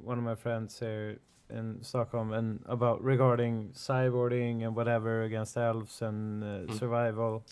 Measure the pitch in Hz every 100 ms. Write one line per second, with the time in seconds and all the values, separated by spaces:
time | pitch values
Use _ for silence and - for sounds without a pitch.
0 | 110 120 117 113 120 113 110 - 117 107
1 | 107 107 _ _ - 113 113 110 113 127
2 | 117 120 110 110 113 107 - 120 120 113
3 | 131 131 131 120 120 113 107 - - 131
4 | 127 123 123 123 120 117 113 113 117 117
5 | 113 113 113 110 107 - 117 113 104 -
6 | 113 107 107 107 104 101 92 110 123 117
7 | 117 110 113 110 -